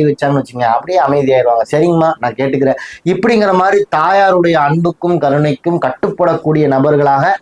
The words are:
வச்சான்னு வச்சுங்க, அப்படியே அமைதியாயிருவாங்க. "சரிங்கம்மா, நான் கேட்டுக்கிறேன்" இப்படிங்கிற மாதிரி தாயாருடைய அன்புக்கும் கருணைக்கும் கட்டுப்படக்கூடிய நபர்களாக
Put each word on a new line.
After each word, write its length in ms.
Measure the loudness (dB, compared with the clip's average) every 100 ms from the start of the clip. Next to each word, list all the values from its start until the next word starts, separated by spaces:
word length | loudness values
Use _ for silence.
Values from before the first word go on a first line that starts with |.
வச்சான்னு 360 | 0 0 0 -2
வச்சுங்க, 240 | -4 -4
அப்படியே 360 | -2 -2 -2 0
அமைதியாயிருவாங்க. 640 | 0 0 2 2 2 0 0
"சரிங்கம்மா, 400 | 0 2 2 0 -2
நான் 200 | -6 -4
கேட்டுக்கிறேன்" 420 | -4 0 0 -2 -6 -10 -4
இப்படிங்கிற 460 | -2 0 0 2
மாதிரி 280 | 2 2 0 0
தாயாருடைய 640 | -2 0 2 2 2 2 2
அன்புக்கும் 580 | 2 0 -2 -4 -2 0
கருணைக்கும் 600 | 0 0 0 -2 -4 -2
கட்டுப்படக்கூடிய 880 | -4 -4 -6 -2 -2 -2 -2 0 0
நபர்களாக 580 | 2 2 2 2 2 0 -2